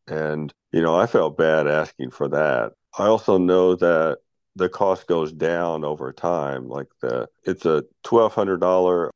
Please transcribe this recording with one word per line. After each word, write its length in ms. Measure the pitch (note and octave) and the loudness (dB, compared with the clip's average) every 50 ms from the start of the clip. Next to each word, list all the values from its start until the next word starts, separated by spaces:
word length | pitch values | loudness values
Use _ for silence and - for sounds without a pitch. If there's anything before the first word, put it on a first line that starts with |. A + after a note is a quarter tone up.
| _ - | _ -10
And, 440 | D#2+ D#2 D#2 D#2 D2+ D#2 D2+ C#2+ - _ _ _ - | -8 -6 -4 -4 -4 -6 -8 -10 -12 _ _ _ -2
you 100 | E2 E2 | 0 2
know, 160 | E2 E2 F2 | 2 2 2
I 80 | G#2+ | 2
felt 320 | A#2 - A2 E2 D#2 D2+ - | 2 2 0 0 0 0 0
bad 300 | D#2+ D#2+ D#2+ D#2 D2 D2 | 0 2 2 2 2 0
asking 420 | D2+ D#2 D#2 - - - C2+ B1+ | 0 -2 -2 -4 -8 -12 -12 -12
for 180 | - - C#2+ C#2 | -8 -6 -6 -4
that. 420 | C#2+ D2 D#2 D2 C2 A#1+ A1+ G#1+ - _ _ _ - - | -2 0 0 0 0 -2 -4 -4 -8 _ _ _ -6 -2
I 80 | G2+ | 2
also 320 | G#2 A2+ A2 - - G2+ F#2 | 2 2 2 2 2 2 4
know 380 | F2+ F2+ F2+ F#2 F#2 F#2 F#2 | 4 4 4 4 4 4 2
that 420 | F2 F2+ F2 E2+ D#2+ D#2+ D#2+ C#2+ - _ _ _ _ _ _ _ | 2 2 2 2 2 2 0 -2 -6 _ _ _ _ _ _ _
the 120 | F#2+ F#2 F2+ | -4 -4 -4
cost 380 | - - G2+ F#2+ F#2+ F2+ - | -2 0 0 0 0 -2 -2
goes 260 | - F2 E2 D#2+ D2+ E2 | -2 -2 -2 -2 -4 -6
down 520 | D2+ D#2 D#2+ E2+ E2+ F2 E2+ E2 D#2 D2+ | -4 -2 -2 -2 -2 -2 -2 -4 -4 -6
over 280 | D2 D2+ D2+ C#2 C2 - | -6 -8 -8 -10 -12 -12
time. 560 | - - F2 F2 E2 D2 C#2 C#2 C2 B1+ A#1 | -6 -4 -4 -2 -2 -4 -4 -6 -8 -10 -10
Like, 200 | B1 C#2+ C2+ - _ - | -10 -12 -12 -12 _ -8
the, 280 | - A#1+ A#1+ B1 A#1 - _ _ - | -6 -6 -4 -4 -6 -8 _ _ -8
it's 200 | F#2 F2+ - - | -8 -6 -2 0
a 200 | E2+ D#2 D2+ - - _ _ - | 0 0 0 -2 -4 _ _ -8
twelve 320 | - A#2+ A#2 A2+ G#2+ - | 0 2 2 2 2 2
hundred 260 | - G2+ G2 F#2 E2+ | -2 -2 -2 0 0
dollar 520 | F2+ F2+ F#2 F#2 F#2 F2+ F2+ F2 E2+ C#2+ - | 0 2 2 2 2 2 2 0 -2 -4 -8